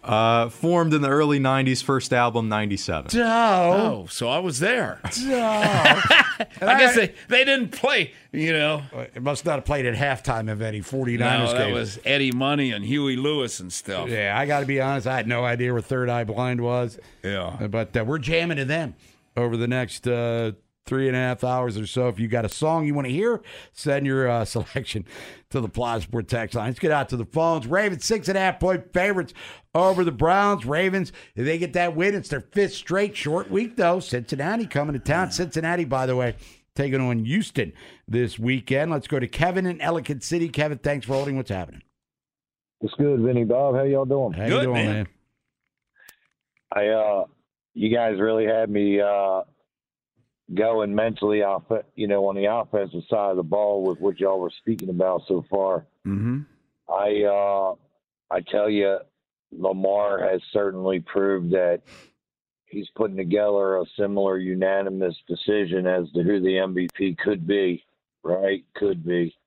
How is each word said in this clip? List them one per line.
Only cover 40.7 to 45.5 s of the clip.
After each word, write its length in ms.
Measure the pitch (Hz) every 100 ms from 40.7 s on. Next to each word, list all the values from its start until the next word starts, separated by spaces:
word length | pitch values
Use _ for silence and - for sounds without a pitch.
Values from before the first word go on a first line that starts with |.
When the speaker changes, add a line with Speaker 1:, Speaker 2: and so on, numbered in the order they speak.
| 143
Speaker 2:
thanks 260 | 143 143 113
for 80 |
holding. 240 | 135 143 135
What's 140 | -
happening? 320 | 95 78 - _ _ _ _ _ _ _ _ _ _
Speaker 4:
What's 160 | 107 -
good, 260 | 143 135
Vinny, 240 | 117 123 113
Bob? 300 | 123 139 127
How 80 |
y'all 200 | 139 135 131
doing? 280 | 139 120
Speaker 2:
How 100 | 82
you 60 | 107
Speaker 3:
Good, 140 | -
Speaker 2:
doing, 100 | 131
Speaker 3:
man. 200 | 120 107
Speaker 2:
man? 140 | 107 101 _ _ _ _